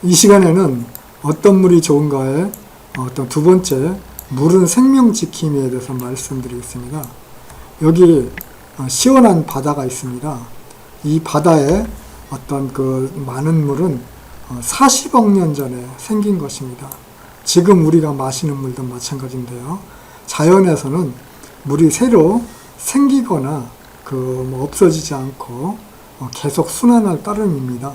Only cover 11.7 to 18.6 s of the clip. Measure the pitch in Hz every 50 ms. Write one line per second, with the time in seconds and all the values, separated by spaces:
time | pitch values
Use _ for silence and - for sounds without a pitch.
11.7 | 170 202 226 - - - - - - - - - 139 127 - - 147 139 139 131
12.7 | 131 - 135 131 131 131 131 131 - - 139 127 123 135 143 156 160 160 151 143
13.7 | 139 135 175 185 143 120 - - - - - - - - - - 127 120 120 -
14.7 | - - 269 269 - - - 359 - 247 226 208 202 196 180 160 147 139 143 127
15.7 | 127 123 123 127 131 - - - 214 214 208 208 196 175 143 135 - - 135 127
16.7 | 123 - 135 135 - - - - - - - - - - - - - 175 170 190
17.7 | 202 180 160 151 160 165 156 151 143 135 131 131 131 - - 156 143 135